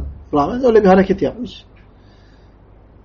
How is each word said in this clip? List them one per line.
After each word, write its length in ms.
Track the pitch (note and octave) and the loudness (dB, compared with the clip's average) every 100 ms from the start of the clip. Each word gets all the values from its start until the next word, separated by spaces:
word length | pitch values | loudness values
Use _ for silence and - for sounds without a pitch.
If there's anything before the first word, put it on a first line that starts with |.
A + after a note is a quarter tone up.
| - - - | -6 -14 -6
rağmen 320 | D3+ D3 B3 C4 | -2 -2 -2 2
öyle 180 | A3 | 4
bir 40 | G3+ | 4
hareket 340 | F#3+ F#3 F#3 | 4 2 -2
yapmış. 440 | C3 - G#3 - - - _ _ _ _ _ - - _ _ - - - | -4 -6 -14 -16 -20 -20 _ _ _ _ _ -20 -20 _ _ -20 -20 -20